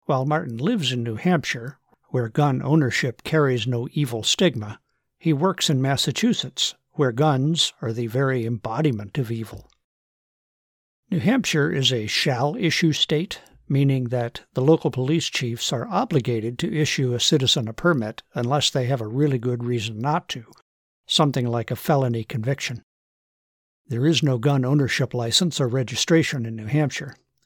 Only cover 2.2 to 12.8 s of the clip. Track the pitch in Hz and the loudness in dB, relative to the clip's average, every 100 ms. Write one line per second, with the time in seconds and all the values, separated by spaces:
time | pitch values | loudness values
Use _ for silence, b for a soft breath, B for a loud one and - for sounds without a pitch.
2.2 | 113 131 147 127 131 160 131 - 135 - | 0 2 2 2 4 4 4 2 -2 -4
3.2 | - 160 143 123 110 120 123 - 139 113 | -2 2 2 2 0 -2 -4 -2 -2 -2
4.2 | - - 185 123 104 - _ _ _ _ | -2 2 2 0 -6 -12 _ _ _ _
5.2 | 165 139 185 180 - 135 135 135 - - | 0 2 2 0 0 2 2 0 -2 0
6.2 | 240 214 131 - - - _ - 131 113 | 0 0 -4 -4 -6 -6 _ 0 0 2
7.2 | 156 135 143 165 - - 110 113 117 123 | 2 4 2 2 -2 -4 -6 -4 -2 0
8.2 | 135 131 113 117 113 113 156 110 98 - | 0 0 -2 -4 -4 0 0 0 -4 -4
9.2 | 113 113 110 - - _ _ _ _ _ | -4 -6 -8 -14 -20 _ _ _ _ _
10.2 | _ _ _ _ _ _ _ _ - 175 | _ _ _ _ _ _ _ _ -4 0
11.2 | 131 262 - 160 147 139 135 123 107 - | 2 2 2 2 2 0 0 -2 -2 -2
12.2 | 156 120 143 214 165 - | 0 0 0 0 -2 2